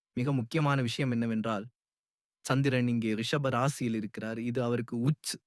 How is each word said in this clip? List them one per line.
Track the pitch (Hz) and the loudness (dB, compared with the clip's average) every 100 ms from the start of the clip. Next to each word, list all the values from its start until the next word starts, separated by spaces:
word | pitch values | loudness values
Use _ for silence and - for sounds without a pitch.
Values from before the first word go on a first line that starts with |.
| _ - | _ -4
மிக | 131 | 0
முக்கியமான | 139 117 160 147 139 | 0 0 0 2 2
விஷயம் | 120 - 135 | 0 0 0
என்னவென்றால், | 117 117 110 113 104 117 _ _ _ _ _ _ _ | 0 0 0 -2 -4 -6 _ _ _ _ _ _ _
சந்திரன் | - 131 139 127 123 | 0 2 4 2 2
இங்கே | 120 110 | 2 0
ரிஷப | 107 113 147 135 | 0 0 0 2
ராசியில் | 123 139 - 120 110 | 2 2 0 -2 -2
இருக்கிறார். | 104 - 110 113 | -4 -6 -8 -6
இது | 120 120 | -2 0
அவருக்கு | 120 120 120 120 | 0 0 -2 0
உச், | 127 156 - - | 0 0 -4 -10